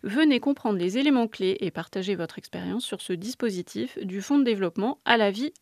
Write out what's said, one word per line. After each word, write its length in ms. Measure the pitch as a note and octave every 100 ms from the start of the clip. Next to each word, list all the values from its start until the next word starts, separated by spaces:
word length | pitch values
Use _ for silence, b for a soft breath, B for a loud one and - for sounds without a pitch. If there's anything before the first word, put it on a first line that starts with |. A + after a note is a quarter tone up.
Venez 380 | G#3+ A#3 D#4 B3
comprendre 400 | C#4 C#4+ A3+ G3
les 180 | F3+ A3+
éléments 300 | C#4+ C4 A3+
clés 280 | - F#3+ -
et 100 | F#3
partager 460 | D#3+ E3 F#3+ F#3 F#3
votre 200 | E3 -
expérience 480 | - - F3+ G#3
sur 180 | - F#3+
ce 100 | -
dispositif 840 | F3+ G3+ - A#3+ F#3 F3+ G3+ B3 -
du 180 | F#3+ G3
Fonds 200 | G3 C#4+
de 40 |
développement 540 | B3 G#3 F#3 E3+ G#3+ -
à 120 | - A#3
la 140 | G3+
vie 220 | G3 D4 -